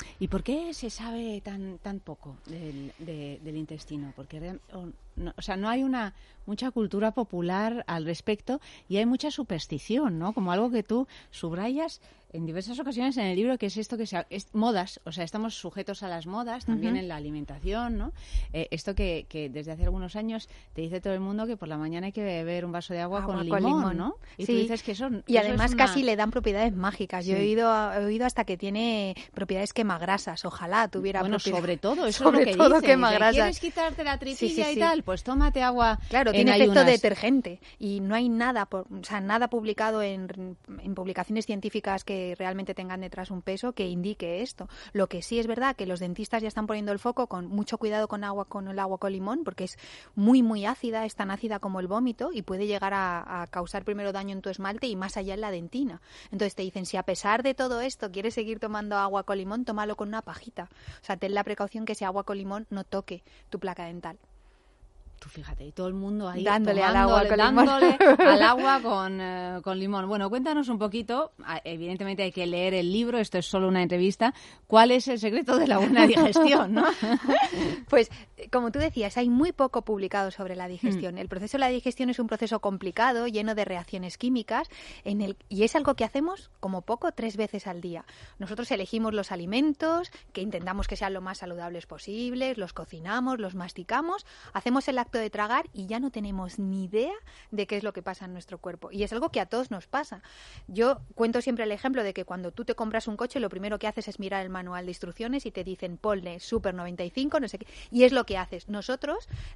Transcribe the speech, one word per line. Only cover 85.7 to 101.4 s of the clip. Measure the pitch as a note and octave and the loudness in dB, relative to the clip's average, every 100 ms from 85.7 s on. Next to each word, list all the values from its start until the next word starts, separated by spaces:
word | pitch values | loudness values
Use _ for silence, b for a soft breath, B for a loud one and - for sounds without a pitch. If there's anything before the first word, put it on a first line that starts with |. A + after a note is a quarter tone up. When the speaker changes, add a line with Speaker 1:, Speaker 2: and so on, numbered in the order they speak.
| D#4+ | 4
Speaker 2:
algo | C#4+ | 2
que | C4 | 2
hacemos | A3 C#4 D#4+ F#4+ - _ | 0 0 -2 -4 -12 _
como | F#3+ F#3 | -6 -4
poco | - A#3 E4+ | -4 -4 -2
tres | - A3+ G3+ | -4 -4 -4
veces | G#3+ G3+ G3 | -4 -4 -8
al | F3 | -8
día. | F3 E3 - B B - | -8 -10 -12 B B -14
Nosotros | F#3+ G#3+ A#3+ | -10 -8 -4
elegimos | G#3+ F#3 A3+ A3 | -4 -2 -2 -2
los | G#3 F#3+ | -2 -4
alimentos, | F#3 E3+ A3+ D4+ C#4+ D#4+ E4 F4 B - | -6 -2 0 2 2 0 0 -2 B -16
que | - | -8
intentamos | G#3 F#3 F3+ G3 F#3+ | -6 -6 -4 -4 -4
que | G3+ | -4
sean | G3 | -4
lo | F#3+ | -4
más | F#3 F#3+ | -8 -10
saludables | F3+ F3 F3 F3 - | -10 -10 -10 -10 -14
posibles, | D#3 - G#3+ B3 B3 C4 A#3 | -16 -10 -8 -6 -4 -4 -4
los | F3+ | -8
cocinamos, | - E3 D#3+ E3+ A#3 B3+ B3+ | -10 -14 -12 -6 -2 -2 -2
los | F#3+ | -4
masticamos, | F#3 F3 - F3 B3 E4 G4+ B B B | -8 -10 -12 -4 -2 -2 -6 B B B
hacemos | G3 A#3+ C4 C#4 | -6 0 0 2
el | B3+ | -2
acto | A#3+ A#3 | -2 -4
de | G#3+ | -4
tragar | G#3 G#3 C4 E4+ | -2 0 0 -2
y | G#3 F#3+ | -8 -6
ya | A3+ | -4
no | C4+ | -4
tenemos | A3+ G#3 F#3+ F3+ - | -4 -6 -6 -6 -6
ni | G3 F#3+ | -4 -2
idea | F#3 G#3+ C#4+ G#4 B B B | -2 0 0 -4 B B B
de | G#3+ G3+ | -6 -4
qué | G3+ | -4
es | |
lo | G#3 | -4
que | F#3+ | -6
pasa | F#3 F#3 F#3 | -8 -10 -12
en | |
nuestro | F3+ - F3+ | -14 -14 -14
cuerpo. | F#3 F3 - | -12 -12 -10
Y | G3 | -6
es | G#3 | -4
algo | A3+ E4 | -2 -2
que | B3 | -2
a | F#3 | -2
todos | A3+ B3+ | -2 -4
nos | G3 - | -8 -6
pasa. | C4+ D#4 G3 B B B B - | -4 -4 -10 B B B B -8
Yo | F#3+ A#3+ C4+ - | 0 2 2 -4
cuento | - A3+ A#3+ | -2 0 0